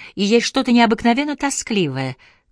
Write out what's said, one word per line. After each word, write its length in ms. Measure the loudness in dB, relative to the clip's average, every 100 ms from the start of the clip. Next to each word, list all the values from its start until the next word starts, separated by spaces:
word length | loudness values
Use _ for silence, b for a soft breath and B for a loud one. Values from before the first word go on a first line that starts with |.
| B -4
и 80 |
есть 200 | 2 2
что-то 280 | 2 -2 2
необыкновенно 640 | 4 4 2 0 0 -2 -4
тоскливое. 800 | -6 -6 -4 -2 -2 -2 -6 -10 b b b